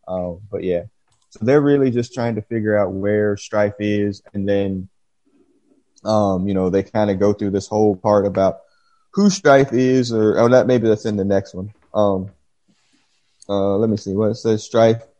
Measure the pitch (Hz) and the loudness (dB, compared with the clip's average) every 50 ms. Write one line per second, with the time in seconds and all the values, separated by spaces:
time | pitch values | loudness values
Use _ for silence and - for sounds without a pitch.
0 | _ - 92 92 90 90 85 90 104 - 104 90 85 92 90 85 90 - _ _ | _ -8 -8 -8 -6 -8 -10 -12 -14 -12 -12 -8 -6 -4 -4 -4 -6 -10 _ _
1 | _ _ _ _ _ _ - - 110 117 143 151 143 143 143 139 135 131 117 120 | _ _ _ _ _ _ -14 -6 0 2 2 4 4 4 2 2 2 0 0 -2
2 | 120 - - 127 117 120 113 107 101 _ 117 113 107 107 104 104 101 92 95 95 | -6 -6 -8 -6 -6 -4 -4 -6 -8 _ -6 -4 -2 0 0 0 0 -2 -4 -6
3 | 98 104 104 104 104 104 101 101 - - - 107 104 104 101 - 104 104 104 104 | -4 -2 -2 0 0 -2 -4 -6 -10 -6 -2 -2 -2 -2 -2 -4 -4 -2 -2 -2
4 | 104 104 98 - _ - _ 101 98 101 101 101 98 98 95 92 92 - _ _ | -2 -4 -6 -10 _ -12 _ -8 -4 -2 -2 -2 -2 -4 -6 -8 -10 -14 _ _
5 | _ _ _ _ _ _ _ _ _ _ _ _ _ _ _ _ _ _ _ _ | _ _ _ _ _ _ _ _ _ _ _ _ _ _ _ _ _ _ _ _
6 | _ 104 110 107 104 98 95 90 95 101 98 95 92 92 87 95 95 - - 110 | _ -2 0 0 0 0 -2 -2 -2 -2 -2 -2 -2 0 0 -2 -4 -2 -2 -2
7 | 107 104 98 92 101 104 104 - 107 101 95 98 92 - 107 107 107 107 98 92 | 0 0 0 0 0 0 0 0 -4 -4 -4 -4 -6 -4 0 0 2 2 0 0
8 | - 107 104 104 98 101 92 95 95 95 - - _ _ _ _ _ _ _ _ | 0 2 2 2 2 0 0 0 0 0 0 -4 _ _ _ _ _ _ _ _
9 | _ _ - 196 202 202 180 - - 147 139 139 135 135 117 123 127 127 131 131 | _ _ -2 0 2 2 0 2 4 6 6 6 4 2 0 0 2 2 2 0
10 | 123 120 117 110 107 107 - 85 117 120 127 127 92 113 127 120 107 110 107 104 | 0 0 0 2 2 2 4 4 4 6 6 4 4 4 0 2 2 2 0 0
11 | - 113 104 101 95 98 98 98 98 - - 90 95 104 - _ _ _ - 107 | -2 -6 -4 -4 -2 0 0 -2 -2 -4 -14 -14 -14 -14 -16 _ _ _ -2 0
12 | 104 101 95 95 95 98 _ _ _ _ _ _ _ _ _ _ _ _ _ _ | 0 2 0 -2 -6 -10 _ _ _ _ _ _ _ _ _ _ _ _ _ _
13 | _ _ _ _ _ _ _ _ _ - 101 101 98 101 98 101 113 113 107 101 | _ _ _ _ _ _ _ _ _ -6 -4 -2 0 0 0 0 0 0 -2 -4
14 | - 101 95 101 107 104 110 - - 113 110 104 - - - 113 113 113 113 113 | -6 -6 -4 -2 -2 -2 -4 -2 -2 -2 -2 -2 -4 -2 2 4 4 4 2 0
15 | - _ _ _ | -6 _ _ _